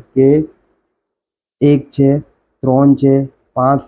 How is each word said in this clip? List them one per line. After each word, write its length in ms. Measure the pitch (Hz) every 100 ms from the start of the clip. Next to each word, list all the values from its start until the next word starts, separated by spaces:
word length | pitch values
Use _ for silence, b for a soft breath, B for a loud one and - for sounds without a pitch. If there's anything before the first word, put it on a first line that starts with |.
| -
કે 140 | 131 135 151 156 _ _ _ _ _ _ _ _ _ _ -
એક 300 | 143 147 -
છે, 200 | - 139 143 - _ _ -
ત્રણ 320 | 131 131 139
છે, 200 | 131 139 135 135 _ _
પાંચ 280 | - 127 139